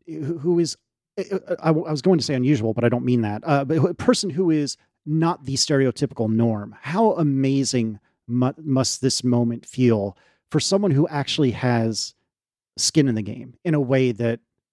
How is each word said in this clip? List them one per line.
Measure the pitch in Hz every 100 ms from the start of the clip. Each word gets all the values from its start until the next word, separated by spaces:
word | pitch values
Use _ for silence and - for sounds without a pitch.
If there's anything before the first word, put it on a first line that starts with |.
| -
who, | 156 143 170
who | 160 170
is, | 160 - _ _ _ -
I, | - 190 - 175
I, | 160
I |
was | 160 156 151
going | 185 170
to |
say | 120
unusual, | 131 127 139 113
but | 107
I | 117
don't | 123
mean | 123 123
that. | 107 107
Uh, | - 143
but | 139 160
a | 180
person | 170 - 240 196
who | 143 180
is | 156 139 - _ _ 151
not | 156 165 165
the | 131
stereotypical | 135 - 139 131 - 139 - 110
norm. | 110 117 104 104 -
How | 139 185 220
amazing | 170 147 135 135 139 127 127 113 104 _ _ -
mu-, | 123 127 151
must | 156 135 127 -
this | 131 -
moment | 123 120 117 117 -
feel | - 123 107 98 - _ _ _
for | 151
someone | - 196 202
who | 139 160
actually | 147 135 - 135
has | 92 127 120 113 107 - - _ _ _ _ _ -
skin | - 160 139
in |
the | 110
game | 101 - 123 -
in | 175
a | 151
way | 127 135 127
that | 107 117 120 _ _ _